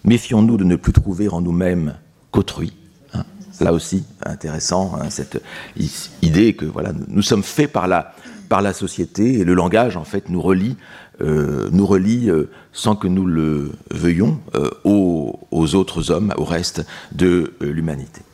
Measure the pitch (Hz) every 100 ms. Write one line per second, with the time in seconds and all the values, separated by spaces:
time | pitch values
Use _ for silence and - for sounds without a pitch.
0 | 98 117 - 113 113 113 92 85 - -
1 | - 87 104 85 87 85 90 90 78 71
2 | _ _ _ - 95 - 82 - - _
3 | _ - - - - - 85 85 - 95
4 | - - - - 80 78 - 90 95 73
5 | 71 - 69 - - - - - 78 -
6 | - - 82 80 113 - 78 - 80 80
7 | - - 101 104 98 - 147 104 90 90
8 | - - - - - 98 101 92 95 -
9 | 85 - 117 127 87 90 87 107 123 90
10 | 78 98 - 87 82 95 107 123 - -
11 | - - 78 76 71 71 50 90 98 95
12 | 95 120 117 80 71 - - - 107 104
13 | 95 92 92 80 78 76 71 - - -
14 | 85 82 123 156 - - 73 - - 104
15 | 92 82 64 - - - 80 95 92 85
16 | 80 85 104 - 85 85 90 - 80 -
17 | - - 90 87 78 - 73 78 80 69
18 | 65 - -